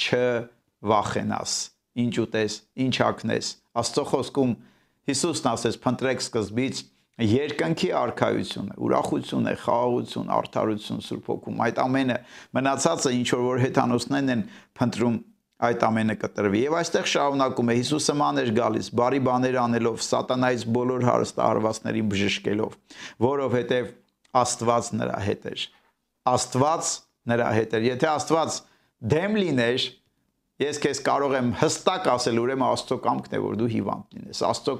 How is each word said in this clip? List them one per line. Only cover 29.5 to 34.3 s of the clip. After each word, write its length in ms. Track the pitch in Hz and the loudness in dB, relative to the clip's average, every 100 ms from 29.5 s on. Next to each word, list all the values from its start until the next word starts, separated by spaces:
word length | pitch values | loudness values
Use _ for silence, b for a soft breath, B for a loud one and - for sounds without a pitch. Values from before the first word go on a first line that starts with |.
| 131 117 127 - - _ _ _ _ _ - | 2 2 2 -2 -8 _ _ _ _ _ -4
ես 200 | 143 - | -4 0
քեզ 160 | 147 131 | -2 0
կարող 320 | 139 135 143 131 | 0 2 2 0
եմ 80 | 123 110 | 0 2
հստակ 500 | 156 - - 185 156 | 0 0 -2 0 2
ասել, 280 | 123 - 117 | 2 2 0
ուրեմն 220 | 120 135 120 | 0 0 0
Աստծո 300 | 113 - 127 | 0 -2 -4
կամքն 340 | 110 131 - | -2 -2 -4
է, 60 | 110 | -4
որ 140 | 101 104 | -2 -2
դու 120 | 117 | -2
հիվանդ 440 | 110 101 - - - | -2 -4 -6 -10 -16
լինես։ 240 | - | -12